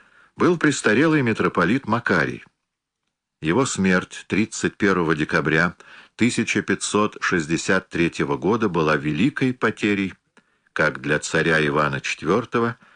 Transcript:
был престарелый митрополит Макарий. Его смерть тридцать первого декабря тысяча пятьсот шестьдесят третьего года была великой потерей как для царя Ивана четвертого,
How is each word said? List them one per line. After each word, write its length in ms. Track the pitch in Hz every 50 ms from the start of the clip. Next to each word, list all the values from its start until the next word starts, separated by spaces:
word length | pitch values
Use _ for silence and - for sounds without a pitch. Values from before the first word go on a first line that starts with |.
| - _ _ _ _ _ _
был 220 | - - 160 180 156
престарелый 640 | - 151 131 - - 113 107 123 156 165 156 151
митрополит 680 | 127 117 107 - 90 87 - 92 87 87 120 139 - 110
Макарий. 560 | 110 120 - - 98 82 69 64 62 - - - _ _ _ _ _ _ _ _ _ _ _ _ _ _ _ _ _ _
Его 260 | 76 78 87 120 135
смерть 600 | 123 - 101 95 95 92 92 92 - - - - -
тридцать 480 | 104 92 110 - - - - 87 - -
первого 380 | 104 98 92 90 85 78 80
декабря 600 | 73 78 - - 82 71 78 76 80 87 87 85 - - - - - - - _
тысяча 460 | - 113 123 - - 113 - - 107
пятьсот 560 | 92 - 98 - - - - 104 107 104 - -
шестьдесят 680 | - - 95 87 78 73 82 - - - 98 95 - -
третьего 480 | - 78 85 80 - - 80 69 71 65
года 320 | 65 90 117 117 110 101
была 260 | 85 85 78 156 - 69
великой 560 | 69 76 76 73 110 147 - - 139 127 123
потерей 600 | - - 110 107 - - 104 101 101 98 92 - - _ _ _ _ _ _ _ _ _ _ _
как 280 | - 78 76 71 65
для 160 | 65 71 76 73
царя 480 | - - - 80 78 82 80 78 76
Ивана 360 | 73 69 76 76 73 69 67
четвертого, 760 | - - - - - - 92 120 120 - - 120 117 117 123 - - - _